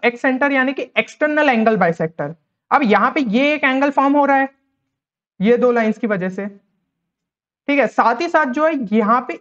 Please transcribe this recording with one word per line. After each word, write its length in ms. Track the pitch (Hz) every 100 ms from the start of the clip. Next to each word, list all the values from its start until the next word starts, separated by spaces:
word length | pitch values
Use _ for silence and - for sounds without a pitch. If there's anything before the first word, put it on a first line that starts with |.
एक्स 180 | 240 233
सेंटर 300 | 277 262 285
यानी 200 | 269 262
कि 180 | 269 240 214
एक्सटर्नल 500 | 220 - 302 302 294
एंगल 280 | 233 220 214
बाइसेक्टर। 580 | 175 165 165 - 147 165 _ _ -
अब 120 | 262
यहाँ 260 | 233 202 247
पे 100 | 302
ये 320 | 247 226 285
एक 100 | 302
एंगल 260 | 277 262 285
फॉर्म 260 | 285 269 285
हो 80 |
रहा 120 | 277 269
है 120 | 269 _ _ _ _ _ _ _ _ -
ये 160 | 202 240
दो 160 | 247
लाइंस 260 | 233 220 208
की 80 | 220
वजह 220 | 196 185
से, 180 | 185 202
ठीक 1300 | 202 _ _ _ _ _ _ _ _ _ _ - 285
है। 80 | 214
साथ 320 | - 220 240
ही 80 | 339
साथ 180 | 320 294
जो 200 | 269 311
है, 300 | 294 202 214
यहाँ 280 | 208 247 254
पे 120 | 339